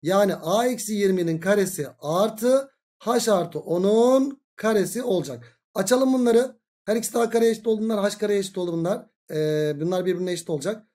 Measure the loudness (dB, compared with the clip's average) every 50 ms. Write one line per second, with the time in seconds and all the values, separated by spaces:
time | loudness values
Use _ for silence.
0 | -2 0 2 2 2 2 0 -4 -4 -2 0 2 2 0 -2 -4 -6 -6 -2 0
1 | 2 2 2 2 0 0 -2 -2 0 0 2 2 2 -2 -2 -8 -10 -10 -10 _
2 | -6 -4 0 0 0 0 -2 -2 0 2 2 2 0 -2 _ _ _ _ _ _
3 | -4 -2 0 0 2 2 2 2 0 -2 -6 -10 -4 -2 -2 0 2 4 4 4
4 | 4 6 4 4 2 0 -4 -10 _ _ _ -4 -2 0 2 2 0 0 -4 -6
5 | -4 -2 -2 -2 -2 -4 -10 -14 -16 -20 _ _ _ _ _ -4 0 2 2 2
6 | 4 2 2 2 2 4 4 4 2 2 -4 _ _ _ _ _ _ -4 -2 -2
7 | -2 -4 -2 -2 -2 0 2 2 2 2 0 0 -2 -2 -2 -2 0 -2 -2 0
8 | 0 -2 -2 -2 -2 0 0 0 -2 -4 -6 -6 -4 -4 -2 -2 -2 -2 -4 -4
9 | -6 _ _ _ _ _ -4 -2 -2 0 0 0 -2 -2 -2 -4 -4 -2 -2 -2
10 | -2 -2 -2 -2 -2 -4 -6 -6 -6 -6 -6 -4 -4 -6 -6 -8 _ _ _